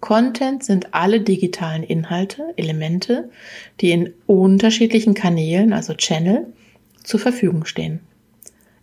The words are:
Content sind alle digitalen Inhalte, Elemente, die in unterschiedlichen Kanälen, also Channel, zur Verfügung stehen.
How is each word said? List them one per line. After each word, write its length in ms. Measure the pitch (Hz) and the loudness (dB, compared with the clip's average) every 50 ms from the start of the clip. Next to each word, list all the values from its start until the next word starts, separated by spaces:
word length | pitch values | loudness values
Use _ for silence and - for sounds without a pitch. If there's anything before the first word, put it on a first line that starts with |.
Content 640 | - - 214 220 240 262 233 - 269 262 277 269 - | -2 0 2 2 2 2 0 -2 -4 -4 -4 -4 -2
sind 300 | - 202 185 185 - - | 0 0 0 0 -2 -2
alle 260 | 160 170 190 220 226 | 0 2 2 2 2
digitalen 600 | 208 220 190 - - 175 - - 175 165 160 160 | 2 2 0 0 0 -2 -4 -4 -6 -6 -6 -6
Inhalte, 720 | 160 - 160 165 160 - 170 175 190 196 - - 302 330 339 - | -4 -4 -2 -4 -2 -2 -4 -4 -4 -4 -6 -8 -10 -8 -6 -6
Elemente, 720 | 170 160 156 156 156 156 170 185 - - 240 277 349 339 - - - - - - - - _ - | -4 -4 -4 -4 -4 -2 -2 -2 -2 -2 -2 -4 -4 -8 -16 -20 -20 -20 -20 -20 -20 -20 _ -2
die 80 | - 175 | 0 2
in 240 | 170 170 175 175 - _ _ - | 2 2 0 -2 -6 _ _ 2
unterschiedlichen 880 | 202 190 185 190 190 196 233 220 220 - 233 226 226 220 220 226 196 | 4 4 6 6 4 4 4 2 2 2 2 2 2 2 2 2 2
Kanälen, 580 | - - 180 170 165 156 156 165 185 208 226 202 | 2 2 0 0 0 0 0 0 2 2 2 2
also 220 | 165 160 - 156 | 0 -2 -6 -6
Channel, 500 | - - - 175 156 165 175 208 277 349 - - _ _ _ _ _ _ _ _ _ - | -4 -4 -2 -2 0 2 2 0 0 -2 -6 -12 _ _ _ _ _ _ _ _ _ -6
zur 160 | - - 214 | -4 -4 -2
Verfügung 460 | - 247 247 247 - 175 170 156 160 | 0 -2 0 0 0 0 0 0 -4
stehen. 360 | - - - 160 160 156 165 - _ _ _ _ _ _ _ - - - _ _ _ _ _ | -6 -6 -6 -6 -6 -6 -8 -10 _ _ _ _ _ _ _ -20 -20 -20 _ _ _ _ _